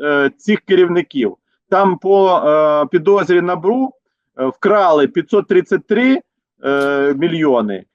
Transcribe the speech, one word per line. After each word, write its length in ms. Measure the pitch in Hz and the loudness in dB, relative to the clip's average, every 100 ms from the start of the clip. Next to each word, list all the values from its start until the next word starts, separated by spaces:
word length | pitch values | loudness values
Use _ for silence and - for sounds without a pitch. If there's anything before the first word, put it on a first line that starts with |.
е, 280 | 147 143 139 - | -4 -2 -2 -4
цих 220 | - 214 | -4 -4
керівників. 800 | - 185 175 175 156 139 104 - _ _ _ | 0 2 2 0 -4 -4 -4 -6 _ _ _
Там 280 | 190 196 175 | 0 0 -2
по, 440 | 190 196 190 175 151 | 0 2 2 2 2
е, 400 | 151 151 151 147 | 2 2 0 0
підозрі 560 | 175 160 202 180 175 | -2 2 0 2 0
набру, 520 | 175 175 180 254 262 - _ _ _ - | 0 -2 -2 -2 -4 -8 _ _ _ -8
е, 60 | 131 | -6
вкрали 600 | - 190 208 185 151 139 | -4 0 2 2 2 0
п'ятсот 400 | 170 156 208 - | -2 -2 -2 0
тридцять 400 | 180 170 185 - | 0 0 -4 -2
три, 340 | 214 254 269 - _ _ _ | 0 0 0 -4 _ _ _
е, 500 | 135 139 139 143 139 135 | -4 -2 -2 -2 -2 -2
мільйони, 680 | 170 165 151 120 107 95 - | -2 -2 0 0 -2 -6 -12